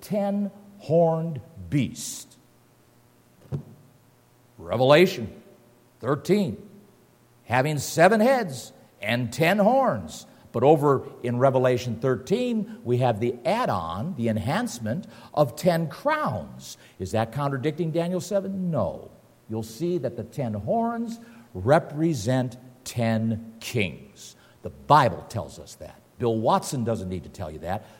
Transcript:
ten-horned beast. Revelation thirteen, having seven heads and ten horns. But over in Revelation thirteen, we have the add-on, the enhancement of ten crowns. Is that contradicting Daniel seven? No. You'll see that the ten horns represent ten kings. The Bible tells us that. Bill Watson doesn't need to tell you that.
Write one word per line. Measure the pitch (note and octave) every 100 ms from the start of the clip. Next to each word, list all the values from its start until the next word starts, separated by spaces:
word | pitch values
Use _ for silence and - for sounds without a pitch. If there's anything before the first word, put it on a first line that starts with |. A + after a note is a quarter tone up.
ten-horned | - G3+ G3+ G3+ G3+ - - - - E3 E3 D#3+ E3 D3 - - F2
beast. | C#3+ A#2 - - - - - _ _ _ _ _ _ _ _ _ _ - - - - - _ _ _ _ _ _ -
Revelation | - A2+ C3 D3 F#3 C3 G2+ - - - _ _ _ _
thirteen, | A#2 C#3+ - G#3 E3 - - - - _ _ _ _ _
having | - B2 C#3+ D3
seven | - - F#3 A3
heads | A#3 C4+ F#3+ B2+ - - - _
and | G#2 A#2+ A#2+
ten | - D#3+ G#3
horns. | G3+ C4+ B3 A#2+ D#2 - - - -
But | A#2
over | C3 D#3 D3 C3 - -
in | B2 A#2+
Revelation | C#3 C3 B2+ B2 B2 A2
thirteen, | C3+ B2+ - G#3+ B3 A3+ G3 -
we | A#2 B2
have | B2+ G#2
the | A#2+ -
add-on, | D#3+ A3 A#3+ G2+ E2 F2 D3+ D3
the | A2+
enhancement | A2 G2+ F3+ B3 - A2 D3+ - - -
of | - C#3+ -
ten | F3+ E3 E3
crowns. | - C#4+ D#4 C4 G#2 C#2+ B1+ - - - -
Is | F#2
that | A2 A2+
contradicting | C#3 C#3+ C3+ C#3 D3+ E3
Daniel | D#3+ E3+ F3+
seven? | - G3+ G3 G3 F3+
No. | D3+ E2+ C2+ - - _ _ -
You'll | A2
see | A2 - E3+ F3
that | B2 -
the |
ten | A2 - A#2+
horns | G#2 A2 A3+ A#3 A#3 A#3 - - - -
represent | F#2 F#2+ D#3+ - D3 E3 C#3 G#2+ C3 B2 - - -
ten | - B2 A2+ A2 A2+ A2 - -
kings. | - A#2 F#2 - - - - - _ _
The | -
Bible | - - D3 B2 D#2+ -
tells | A2 C#2+ -
us | D2 -
that. | D#2+ - _ -
Bill | A#2+ A2+
Watson | A#2 F#3+ - C#3
doesn't | A2+ G#2+ F#2
need | F#2
to | -
tell | - D#2+
you | D#2
that. | E2 G2+ - -